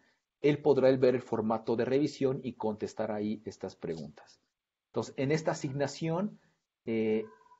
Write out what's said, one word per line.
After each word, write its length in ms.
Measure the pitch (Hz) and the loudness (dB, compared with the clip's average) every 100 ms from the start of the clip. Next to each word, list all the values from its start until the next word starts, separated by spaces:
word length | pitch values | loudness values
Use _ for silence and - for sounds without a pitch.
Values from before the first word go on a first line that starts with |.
| _ _ _ _ | _ _ _ _
él 180 | 143 147 | 2 2
podrá 300 | 151 131 131 131 | 4 6 6 6
ver 180 | 127 | 4
el 80 | 123 | 4
formato 540 | - 113 110 110 - 113 | 0 -2 0 -2 0 0
de 80 | |
revisión 560 | 117 135 147 - 131 123 | 2 2 0 0 0 0
y 120 | - | -6
contestar 580 | - 107 104 98 - 110 | -4 -4 -4 -6 -4 -4
ahí 300 | 107 104 107 | -2 -4 -4
estas 320 | - - 95 - | -8 -10 -10 -8
preguntas. 640 | 85 82 71 - - - _ _ _ _ _ | -8 -8 -10 -16 -20 -20 _ _ _ _ _
Entonces, 260 | - 113 - | -6 -6 -4
en 140 | 135 | 0
esta 220 | 156 160 | 0 0
asignación, 880 | 160 147 139 139 - 165 165 208 - _ _ _ _ | -4 -6 -4 -4 -2 -2 -2 -2 -6 _ _ _ _
eh, 400 | - 113 110 110 110 - _ - | -4 -2 2 0 -2 -14 _ -20